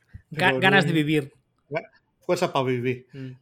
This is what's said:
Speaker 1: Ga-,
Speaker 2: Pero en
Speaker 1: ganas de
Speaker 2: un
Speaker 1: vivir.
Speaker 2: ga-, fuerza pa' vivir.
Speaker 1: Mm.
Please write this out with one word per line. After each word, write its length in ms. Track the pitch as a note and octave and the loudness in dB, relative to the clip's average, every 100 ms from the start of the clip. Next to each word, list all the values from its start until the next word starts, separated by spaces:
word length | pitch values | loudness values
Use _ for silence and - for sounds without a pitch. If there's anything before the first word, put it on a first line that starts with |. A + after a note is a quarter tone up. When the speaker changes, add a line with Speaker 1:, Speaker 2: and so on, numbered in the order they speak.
| _ - - | _ -20 -14
Speaker 1:
Ga-, 160 | D3 F3+ | -2 0
Speaker 2:
Pero 80 | C3 | 4
en 40 | |
Speaker 1:
ganas 240 | F#3+ G3 | 4 4
de 60 | D#3+ | 2
Speaker 2:
un 40 | E3 | 0
Speaker 1:
vivir. 360 | D3 D#3 C3+ _ _ _ - | 2 0 -2 _ _ _ -10
Speaker 2:
ga-, 220 | D3 - _ _ _ | -10 -10 _ _ _
fuerza 320 | - F3 F3 | -4 -2 0
pa' 100 | D3+ | 0
vivir. 440 | C3 B2 B2 B2+ - | 0 -2 -2 -6 -10
Speaker 1:
Mm. 180 | C#3 C3 B2+ | -16 -16 -16